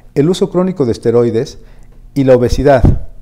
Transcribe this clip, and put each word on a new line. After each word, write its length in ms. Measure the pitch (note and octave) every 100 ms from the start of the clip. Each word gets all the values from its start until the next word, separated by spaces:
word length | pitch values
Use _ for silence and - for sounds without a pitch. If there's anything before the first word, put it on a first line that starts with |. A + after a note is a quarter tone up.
| - -
el 140 | D3+
uso 200 | F#3 G3
crónico 360 | F3 F#3 F#3 B2
de 80 |
esteroides 640 | G#2 A#2+ A#2+ A#2 G#2+ C#3+ - - - - - -
y 100 | -
la 140 | C3 B2+
obesidad. 720 | A#2+ - C3+ C3+ - - - -